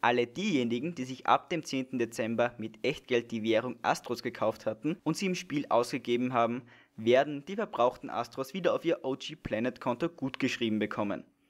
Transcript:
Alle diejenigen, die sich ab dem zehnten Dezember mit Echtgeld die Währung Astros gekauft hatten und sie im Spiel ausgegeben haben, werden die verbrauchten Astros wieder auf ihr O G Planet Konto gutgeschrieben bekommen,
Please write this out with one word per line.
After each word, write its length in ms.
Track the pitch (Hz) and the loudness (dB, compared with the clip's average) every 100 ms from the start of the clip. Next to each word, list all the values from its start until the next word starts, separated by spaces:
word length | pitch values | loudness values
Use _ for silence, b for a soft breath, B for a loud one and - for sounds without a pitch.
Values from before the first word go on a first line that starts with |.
Alle 240 | 120 123 120 | 2 4 2
diejenigen, 720 | 120 214 147 120 120 156 165 | -2 0 2 2 0 -4 -6
die 80 | |
sich 240 | 127 131 - | -8 -4 2
ab 240 | 131 - | 2 2
dem 120 | 165 | -6
zehnten 360 | - 135 131 127 | -4 -4 -2 -2
Dezember 560 | 117 - 113 117 120 - | -2 -2 -2 2 0 -2
mit 260 | 110 - | -12 -4
Echtgeld 460 | 123 151 - 120 117 | -2 -2 0 0 0
die 140 | 113 | -2
Währung 340 | 110 110 123 - | 2 2 2 -4
Astros 400 | - 147 - 120 | -2 -2 -2 -6
gekauft 420 | 120 - 110 110 - | -6 -2 -2 -2 -4
hatten 320 | 107 147 185 | -4 -4 -2
und 140 | - 160 | -2 -2
sie 100 | 190 | -2
im 80 | 175 | -4
Spiel 320 | - 147 - | -4 -4 0
ausgegeben 640 | 117 120 139 120 120 127 | 2 2 -2 0 0 2
haben, 300 | 127 117 123 120 B B - | 2 2 0 -8 B B -4
werden 480 | 110 123 147 143 143 | 4 6 6 0 -6
die 100 | 196 | -6
verbrauchten 540 | 208 - 123 - - | -4 2 2 2 -6
Astros 460 | 107 120 - 135 190 | -6 -6 -6 -6 0
wieder 180 | 175 | 2
auf 100 | 117 | 2
ihr 220 | 165 - 135 | 0 -2 -2
O 100 | 135 | -4
G 200 | - 156 | -6 -12
Planet 460 | - 107 123 - | -4 -2 -2 -2
Konto 280 | 131 120 170 | -4 -2 -2
gutgeschrieben 680 | - 131 - 131 - 117 107 | -2 -6 -2 -2 0 0 0
bekommen, 460 | 104 - 104 87 - _ | 0 -2 -4 -4 -10 _